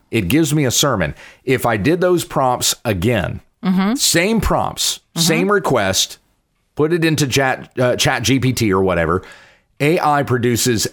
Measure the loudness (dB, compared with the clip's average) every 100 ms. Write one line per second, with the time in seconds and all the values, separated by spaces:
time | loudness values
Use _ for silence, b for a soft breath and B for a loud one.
0 | _ -4 0 0 2 0 0 0 0 0
1 | -2 B B B -2 0 0 0 0 0
2 | 2 0 -2 -2 0 0 -2 -4 -4 -2
3 | 0 0 -2 -6 -14 _ -2 0 0 0
4 | 0 0 2 0 0 0 -2 -4 -6 -6
5 | _ -4 0 0 2 0 2 0 0 0
6 | -4 -8 _ _ _ _ _ -2 0 2
7 | 0 0 0 0 0 -2 -6 -2 0 0
8 | 0 0 0 0 0 0 2 2 2 2
9 | 0 0 B B B B B -4 0 0
10 | 0 0 0 0 0 0 0 0 -2